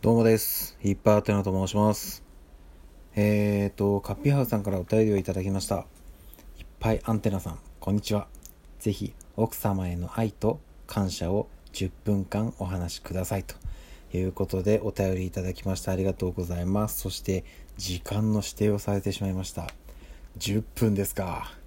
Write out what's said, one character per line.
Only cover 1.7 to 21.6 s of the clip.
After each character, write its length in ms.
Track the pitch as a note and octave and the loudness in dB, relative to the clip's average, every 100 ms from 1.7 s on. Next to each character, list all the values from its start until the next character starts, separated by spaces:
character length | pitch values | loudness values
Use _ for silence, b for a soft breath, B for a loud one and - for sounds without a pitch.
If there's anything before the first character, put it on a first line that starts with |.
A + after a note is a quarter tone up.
| G#2 | 4
ま 180 | G#2 | 4
す。 300 | G2+ - - - - - - - - - - - - | 2 -4 -12 -16 -20 -20 -20 -20 -20 -20 -20 -6 2
え 520 | G#2 G#2 G#2 G2+ G2+ | 4 6 4 2 0
ー 20 | |
と、 320 | - G2+ G2+ | 2 2 2
カ 120 | - | 0
ッ 20 | G2+ | -2
ピ 120 | C#3+ | 2
ー 40 | |
ハ 80 | C#3 | 2
ウ 40 | B2+ | 2
ス 40 | |
さ 80 | A2 | 0
ん 60 | |
か 80 | G2+ | 0
ら 80 | F#2+ | -2
お 40 | |
便 220 | F2 A2 A2 | 2 4 6
り 80 | |
を 40 | G2+ | 4
い 60 | |
た 100 | F#2 | 2
だ 80 | F#2+ | -2
き 80 | F#2 | 0
ま 100 | G2 | -2
し 80 | - | 0
た。 200 | G2 - - - - - - - - | -2 -4 -16 -20 -20 -20 -20 -20 -20
い 40 | |
っ 20 | - - | -20 -4
ぱ 140 | A2+ | 0
い 80 | A2 - | 0 0
ア 80 | |
ン 80 | A2 | 0
テ 100 | G#2 | 0
ナ 80 | G2 | -2
さ 120 | F2 | -6
ん、 80 | E2 - - | -12 -16 -10
こ 120 | - | -2
ん 40 | G#2 | -2
に 60 | |
ち 120 | - | 0
は。 140 | G#2 - - - - - - | -2 -2 -16 -20 -20 -20 -4
ぜ 140 | - | -2
ひ 200 | G2 G2+ - - - | -2 -6 -10 -12 0
奥 200 | A2+ - | 0 2
様 320 | G#2+ G2 F2+ | -2 0 -2
へ 80 | F2 | -4
の 160 | F2 - | -4 -2
愛 120 | A2+ | -2
と 280 | - G#2+ D3+ - - - | 0 0 0 -8 -20 -6
感 240 | - F#2+ | -2 -2
謝 220 | - E2+ | 0 -2
を 160 | G2 - - - | -2 -2 -10 -16
十 200 | - F#2 - | -6 -6 -4
分 200 | - G2+ | 0 0
間 300 | F#2+ G#2 A2+ - | 0 -2 -4 -4
お 60 | F#2 | -6
話 280 | F#2 E2+ | -4 -4
し 80 | - | -8
く 120 | - | -6
だ 120 | F2+ F#2 | -4 -2
さ 120 | G2 | -4
い 60 | |
と 120 | - - B B B B B F2+ | -4 -10 B B B B B -2
い 60 | |
う 80 | F#2 | -2
こ 140 | - F#2+ | -2 -2
と 160 | F#2 | 0
で 180 | F#2+ G#2 | 2 2
お 80 | G#2 | 0
便 240 | - G2 F#2 | 0 0 2
り 100 | F#2 | -2
い 60 | |
た 100 | F#2+ | -4
だ 120 | F2+ | -6
き 140 | F2+ G2 | -4 -4
ま 80 | F#2 | -4
し 60 | |
た。 100 | - | -2
あ 40 | F#2 | 0
り 80 | |
が 100 | F#2+ | 0
と 140 | F2+ F2+ | 0 -4
う 40 | |
ご 120 | F2 | -2
ざ 160 | F2 F2 | -4 -2
い 40 | F2 | 0
ま 220 | G2 G#2+ | 0 0
す。 120 | - | -2
そ 100 | F#2+ | -6
し 120 | - | -8
て 220 | - F#2+ B B B - | -2 -4 B B B -10
時 220 | F#2+ F2+ | -6 -6
間 320 | - G2+ A2 | -4 -2 2
の 80 | G#2+ | 0
指 100 | G2+ | -2
定 200 | - G#2 | 0 2
を 100 | G2+ | 2
さ 140 | G2+ | 0
れ 80 | G2+ | -2
て 100 | G2+ | -2
し 120 | G2 | -2
ま 60 | G2 | -2
い 40 | |
ま 100 | F#2 | -2
し 80 | F#2+ | -6
た。 160 | - E2 - - B B B B - | -8 -10 -12 -20 B B B B -8
十 260 | - G#2 G#2+ - | -2 -2 -2 2
分 180 | A2 | 2
で 120 | G2+ G2 | 4 0
す 100 | - | -2
か。 380 | F#2 E2+ - - | -4 -6 -10 -14